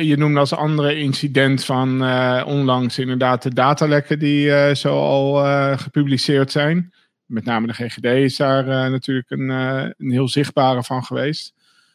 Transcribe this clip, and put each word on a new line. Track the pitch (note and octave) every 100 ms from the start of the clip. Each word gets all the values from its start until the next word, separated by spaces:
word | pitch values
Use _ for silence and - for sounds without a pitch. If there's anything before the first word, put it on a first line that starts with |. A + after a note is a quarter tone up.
je | D#3 C#3+
noemde | D3+ C#3+
als | C#3
andere | E3 D3+ D3+ C#3+ D#3
incident | C#3+ C3+ D3 C3+ C3+ C3+ -
van, | B2+ C3 C3
eh, | C3 B2+ B2+ B2+ -
onlangs | C#3+ C3 B2+ B2 -
inderdaad | B2+ B2+ B2+ B2+
de | C3+
datalekken | A#2+ C3 D3 D#3 D3 C#3 D3+
die, | D3+ D3 D3
eh, | C#3+ C#3+ C#3+
zo | C#3+ C#3+
al, | C#3+ C#3 C#3 C#3+
eh, | C#3 C#3 C#3 C3+
gepubliceerd | C3+ D3+ C#3 C3+ - C#3 C3+
zijn. | D3+ D3 E3+ F3 _ _ _ _
Met | A2+ A#2
name | A2+ A2+
de |
G | A2+ A#2
G | -
D | A#2+
is | C3 C3+ -
daar, | C#3 C3+ C3
eh, | C3 C3
natuurlijk | C3 - C3 -
een, | C3+ C3
eh, | C3 C3 C3+ - -
een | C#3
heel | B2 C3
zichtbare | C#3+ C3+ - C3+ B2
van | A#2+ C3
geweest. | B2 B2+ C#3 D#3 - _ _ _ _